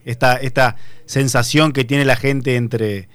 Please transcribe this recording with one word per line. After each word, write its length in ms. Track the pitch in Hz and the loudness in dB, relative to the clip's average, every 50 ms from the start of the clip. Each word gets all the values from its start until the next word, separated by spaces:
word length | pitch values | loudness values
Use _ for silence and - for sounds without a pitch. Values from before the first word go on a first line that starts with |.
| - | -10
Esta, 320 | 120 117 120 135 127 123 | -10 -4 0 2 2 2
esta 400 | 127 135 131 - 139 131 123 120 - - - - - - | 2 0 -2 0 2 2 2 0 -2 -8 -10 -12 -14 -12
sensación 640 | - - 135 139 131 - 127 120 - - 147 156 151 135 | -6 -2 -2 0 2 2 0 0 2 2 2 2 2 2
que 120 | 139 127 | 0 -2
tiene 200 | 113 139 143 139 | 0 0 2 2
la 120 | 135 127 | 2 2
gente 400 | 117 107 139 139 135 120 135 127 | 2 0 0 -2 -2 0 -2 0
entre, 520 | 123 120 113 117 110 110 107 101 98 92 - | 0 0 -2 -2 -2 -2 -2 -4 -6 -10 -14